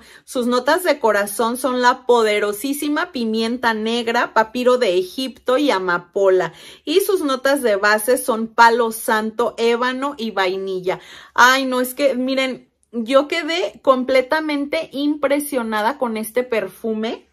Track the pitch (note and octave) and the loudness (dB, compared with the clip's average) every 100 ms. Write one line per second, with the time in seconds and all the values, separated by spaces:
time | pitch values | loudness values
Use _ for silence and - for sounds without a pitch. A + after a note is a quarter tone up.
0 | - - - C4 A#3+ B3 B3+ E4 F4+ D4 | -10 -20 -8 -4 0 0 2 0 0 0
1 | A3+ G#3 G#3 - A#3 B3 C4+ B3 B3 B3+ | 2 0 -2 -2 -2 -2 -2 2 2 2
2 | - A#3+ G#3+ G#3 G#3 G3+ C4+ C#4+ D4 D4+ | 2 4 4 2 0 -4 -4 -4 -2 -2
3 | F4 C4+ A3+ A3 A3+ B3 A#3+ A3 A3 A#3 | -4 -4 -2 -2 -2 -2 -2 -2 -2 -2
4 | A#3 A#3 C#4 A3 A3 B3 B3 B3 A3+ F3+ | -2 -2 0 0 0 0 2 2 2 0
5 | F#3 - C4 - - B3+ C#4+ F#3+ F#3 F3 | -2 -6 -8 -6 -2 2 2 0 0 -2
6 | F3 G3+ G3 F#3 E3+ - - - - E4+ | -4 2 4 4 0 -6 -20 -14 0 0
7 | G4+ F#4 D4 C4 C4+ C#4 A#3+ G3+ G#3 G#3+ | 2 0 0 0 0 0 2 2 2 2
8 | - C4 - A3 A3+ - A#3 B3 A3+ A3+ | 2 0 0 -2 -2 6 6 6 0 -4
9 | - A3 A3 A3 A3+ A3 A#3 A#3 B3 B3+ | -2 -2 -2 -2 -4 0 0 0 -2 -4
10 | C#4 C#4+ A3+ G3 F#3 F#3+ F#3+ F#3 F3+ E3 | -6 -6 -6 -2 -2 -2 -6 -4 -4 -6
11 | - - - - B3 C4 C4 B3+ B3+ C4+ | -8 -20 -8 4 4 4 0 -2 -2 0
12 | C#4+ B3 B3+ C4+ C4 B3 - _ _ A#3 | 0 0 -2 -2 -2 -6 -14 _ _ -8
13 | A3+ C4+ D4 E4 D#4 E4 - - - B3+ | 0 2 2 -4 -2 -4 -4 -2 0 2
14 | B3+ C4 B3+ D#4 D#4 C#4+ C#4+ D#4+ D#4 B3+ | 2 0 2 -2 -2 -4 -2 -4 -6 -4
15 | D4 D4+ C#4 D4 C#4+ C4 A3+ G#3+ G#3+ A#3 | -2 0 0 0 -2 -4 -2 -2 -2 -2
16 | A#3+ A3 A3 B3 B3 A3 F#3+ - A3+ A3 | -4 -4 -4 -4 -2 -4 -4 -8 -6 -4
17 | A3 - _ | -4 -8 _